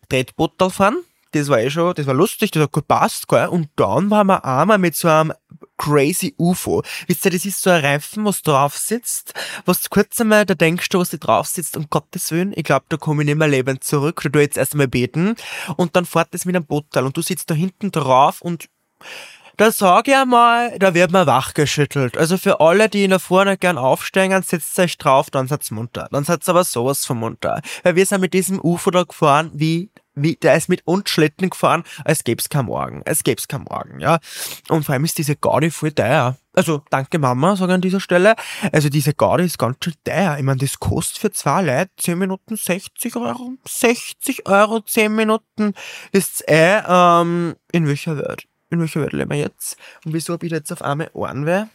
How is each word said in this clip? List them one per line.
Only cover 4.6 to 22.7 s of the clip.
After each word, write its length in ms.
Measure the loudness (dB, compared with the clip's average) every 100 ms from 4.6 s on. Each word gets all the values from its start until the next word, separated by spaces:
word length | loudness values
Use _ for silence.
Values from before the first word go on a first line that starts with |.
| 4 4
mit 180 | 2 0
so 140 | 2
einem 240 | 4 2 -4 _ -20 -20 -8
crazy 580 | 0 2 2 0 -4 -2
ufo. 460 | 0 0 -2 -2 -4 -8 -4
Wisst 180 | -2 0
ihr, 60 |
das 140 | -2 -4
ist 180 | -4
so 80 | 2
ein 120 | 2
Reifen, 400 | 2 0 -4 -6
wo 60 | -4
du 80 | -2
drauf 340 | 0 2 2 -2
sitzt, 560 | -6 -6 -6 -10 -10 -14 -12 -8 -2
wo 80 |
du 60 | -2 -2
kurz 320 | -2 -2 0
einmal, 240 | 2 4 2
da 80 |
denkst 340 | 2 2 0 -2
du, 100 | -2
was 100 | -2
du 80 | -4
drauf 300 | 0 0 0
sitzt, 280 | -6 -8 -8
um 140 | -4
Gottes 420 | -4 -4 -10 -4
Willen, 220 | -2 -2 -4
ich 80 |
glaub, 240 | 0 0 0
da 80 | -6
komm 220 | -2 -2
ich 40 | 0
nicht 120 | 2
mehr 100 | 2
lebend 360 | 2 0 -4
zurück, 380 | -2 -2 0 -2
oder 80 | 0
du 100 | 2
jetzt 160 | 2 2
erst 180 | -2
einmal 140 | 0 0
beten. 480 | 0 -2 0 -2 -2 -8 -12 -8 -2
Und 200 | 0 0
dann 100 | 0
fährt 260 | 0 -2
das 140 | -4 -4
mit 100 | -4
einem 100 | -2
Bootl 340 | -6 -2 -2
und 180 | -2 -2
du 60 |
sitzt 260 | -6 -6 -4
da 60 | -2
hinten 340 | -2 -4 -6
drauf 520 | -2 2 4 4 2
und 280 | -6 -8 -10 _ _ _ -20 -20 -20 -20 -10 2
da 140 | 2
sag 380 | 4 4 4 4
ich 40 |
einmal, 640 | 2 4 4 4 4 0 0
da 140 | 2
wird 180 | 4 4
man 160 | 4 4
wachgeschüttelt. 880 | 4 2 0 0 2 0 0 -2 0
Also 200 | 0 0
für 220 | 2 4
alle, 300 | 4